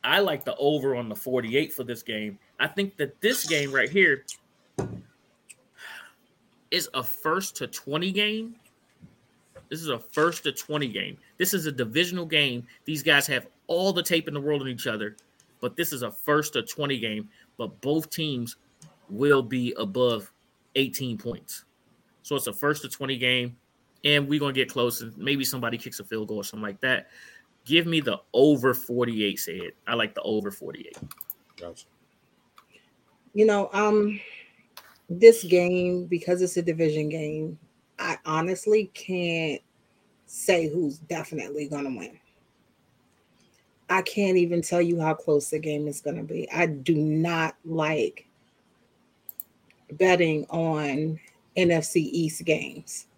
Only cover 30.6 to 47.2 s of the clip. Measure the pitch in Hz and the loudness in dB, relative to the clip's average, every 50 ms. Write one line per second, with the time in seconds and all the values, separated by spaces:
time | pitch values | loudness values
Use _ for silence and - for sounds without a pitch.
30.6 | - - - 160 - - - - - - - - - - - _ _ _ _ - | -14 -14 -14 -14 -16 -18 -16 -16 -16 -16 -16 -20 -18 -20 -20 _ _ _ _ -16
31.6 | 87 85 85 - - _ _ _ _ _ _ _ _ _ _ _ _ _ _ - | -16 -16 -16 -18 -20 _ _ _ _ _ _ _ _ _ _ _ _ _ _ -20
32.6 | _ _ _ _ _ _ _ _ _ _ _ _ _ _ - 208 214 214 208 202 | _ _ _ _ _ _ _ _ _ _ _ _ _ _ 4 4 6 6 6 4
33.6 | 190 - - 196 208 214 214 214 208 208 208 202 - - - - - - _ _ | 2 0 0 2 4 4 4 4 4 2 -2 -6 -12 -16 -20 -20 -20 -20 _ _
34.6 | _ _ _ - - - - _ _ - 175 180 220 226 226 226 190 170 180 180 | _ _ _ -20 -20 -20 -20 _ _ -10 2 12 12 12 12 12 4 4 4 4
35.6 | 175 180 180 180 180 180 180 180 180 170 175 170 - 185 180 180 185 175 - 180 | 6 4 2 2 2 0 0 -2 -2 -2 -2 -2 2 0 2 2 2 0 0 0
36.6 | 165 170 160 160 165 151 151 156 151 151 156 160 156 151 156 156 156 165 160 - | 0 0 0 2 2 2 2 0 -2 -2 -2 -4 -4 -4 -4 -4 -6 -6 -8 -12
37.6 | _ _ _ _ _ _ _ - - 170 160 - _ 156 156 160 165 180 190 185 | _ _ _ _ _ _ _ -8 -6 -6 -6 -6 _ -2 0 0 0 0 -2 -2
38.6 | - 208 208 214 208 185 _ - - - 185 180 175 170 165 165 160 156 143 - | 2 4 4 4 4 0 _ -16 -8 -4 -4 -2 0 0 -2 -2 -2 -2 -4 -6
39.6 | _ _ _ _ _ _ _ _ _ _ _ _ _ - - - - - 185 170 | _ _ _ _ _ _ _ _ _ _ _ _ _ -16 -12 -4 2 2 4 4
40.6 | 165 156 147 180 165 143 139 - - - 170 160 151 - 160 147 - 147 143 151 | 2 0 0 0 -2 -2 -4 -6 -8 -8 -6 -6 -6 -8 -8 -8 -8 -8 -8 -8
41.6 | 147 143 151 143 139 135 127 104 85 - - - _ _ _ _ _ _ _ _ | -6 -6 -6 -4 -4 -4 -6 -8 -10 -14 -16 -20 _ _ _ _ _ _ _ _
42.6 | _ _ _ _ _ _ _ _ _ _ _ _ _ _ _ _ _ _ _ _ | _ _ _ _ _ _ _ _ _ _ _ _ _ _ _ _ _ _ _ _
43.6 | _ _ _ _ _ - 180 190 185 - - 208 202 190 185 180 175 170 175 170 | _ _ _ _ _ 0 0 0 0 0 0 0 2 4 4 4 4 4 2 -2
44.6 | 165 - 180 175 170 170 170 170 156 156 156 - - - 151 147 143 - 156 151 | 0 2 2 2 4 2 2 2 2 0 0 0 2 2 2 2 2 0 -6 -4
45.6 | 156 156 151 147 151 147 143 - - 147 135 - - 151 160 170 160 - - 165 | -2 -4 -4 -2 -4 -6 -6 -6 -6 -6 -6 -6 -8 -6 -6 -8 -6 -4 0 0
46.6 | 175 165 151 139 131 170 165 151 151 156 151 160 | 2 2 0 -2 0 2 2 4 4 2 2 2